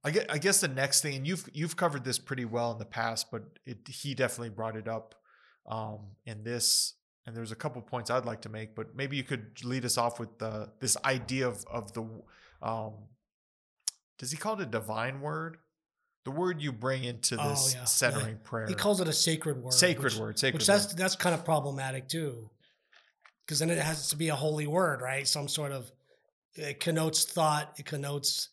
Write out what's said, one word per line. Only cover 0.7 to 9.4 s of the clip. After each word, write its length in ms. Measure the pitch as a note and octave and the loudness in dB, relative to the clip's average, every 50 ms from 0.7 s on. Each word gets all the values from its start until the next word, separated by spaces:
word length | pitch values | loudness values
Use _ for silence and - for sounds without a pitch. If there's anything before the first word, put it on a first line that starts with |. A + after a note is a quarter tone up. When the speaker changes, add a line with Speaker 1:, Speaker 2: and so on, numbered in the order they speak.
| C3 C3 C3+ C3+ - - | 2 0 2 4 4 2
Speaker 1:
thing, 140 | - D3+ C#3 | 2 2 -4
and 100 | C3+ C3+ | -2 -2
you've, 220 | D#3 F#3+ E3+ - - - | -2 -4 -4 -6 -8 -6
you've 240 | D3 E3 D#3 - | -4 -4 -4 0
covered 260 | - F3+ E3+ C#3+ C#3 A#2 | 2 2 2 2 0 -2
this 160 | C3 A#2+ - | -2 -2 -2
pretty 260 | - - C#3 B2+ B2 | -2 -4 -4 -4 -4
well 260 | A2 A2+ A#2+ A#2+ A#2 A2+ | -2 0 0 0 0 -2
in 40 | A2 | -4
the 60 | A2 | -8
past, 460 | - - A#2+ A2+ A#2 A2+ - - - | -8 -2 0 0 0 0 -2 -4 -4
but 120 | - A2 G#2+ - - - _ | -8 -10 -10 -12 -20 -18 _
it, 220 | C3+ A#2+ G#2+ - | -14 -14 -12 -12
he 260 | - C3 - - C#3+ C3 | -14 -12 -8 -6 -6 0
definitely 360 | A#2+ C3 A#2+ - - A#2+ A2+ | 2 2 0 0 -4 -8 -8
brought 260 | G2+ G#2+ A2 A2 G#2+ | -6 -6 -6 -4 -4
it 120 | A2 G#2 | -6 -6
up, 280 | A2+ A2+ A2 A2 - - _ _ _ _ _ _ - _ _ _ | -4 -6 -6 -8 -12 -20 _ _ _ _ _ _ -20 _ _ _
um, 320 | A2 A2 A2 A2 G#2+ G#2+ G#2+ G#2 G2 G2+ _ _ | -8 -6 -6 -4 -6 -8 -10 -12 -16 -18 _ _
in 180 | - A2 G#2 G#2+ | -12 -10 -8 -6
this, 520 | A#2 A#2+ A#2+ - - - - - - - _ _ _ _ _ _ | -4 -2 2 4 4 4 4 2 0 -4 _ _ _ _ _ _
and 100 | A#2+ A2+ | -10 -8
there's 180 | A2+ A#2 G#2+ A2+ | -8 -6 -6 -6
a 20 | |
couple 260 | - - D3+ B2+ B2+ | -4 -4 -4 -4 -6
points 280 | G#2 - - B2 G#2+ - | -8 -6 -6 -6 0 2
I'd 140 | B2 B2+ B2+ | 0 2 2
like 160 | B2 A2+ G#2+ | 0 -6 -6
to 80 | - A2 | -10 -10
make, 260 | G#2+ A2 A2 A2 - | -8 -8 -10 -8 -8
but 200 | A2+ A2+ - - | -10 -10 -8 -6
maybe 200 | - C#3 C3+ C#3+ | -6 -4 -2 -2
you 80 | C3+ B2+ | -4 -2
could 400 | - C#3 A#2 | -2 -4 -4